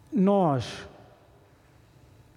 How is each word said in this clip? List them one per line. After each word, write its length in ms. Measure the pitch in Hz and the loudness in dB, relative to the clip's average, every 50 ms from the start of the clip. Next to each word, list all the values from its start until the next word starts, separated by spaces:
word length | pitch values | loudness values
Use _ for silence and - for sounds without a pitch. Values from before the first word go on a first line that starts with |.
| - - 330 | -20 -6 -2
nós 760 | 254 185 196 202 202 185 160 139 127 110 - - - - - - - - - - _ _ _ - - _ _ _ _ _ _ _ _ _ _ _ - - - - - - - _ | 0 2 2 4 2 2 2 0 0 -2 -6 -10 -14 -16 -18 -20 -20 -20 -20 -20 _ _ _ -20 -20 _ _ _ _ _ _ _ _ _ _ _ -20 -20 -20 -20 -20 -20 -20 _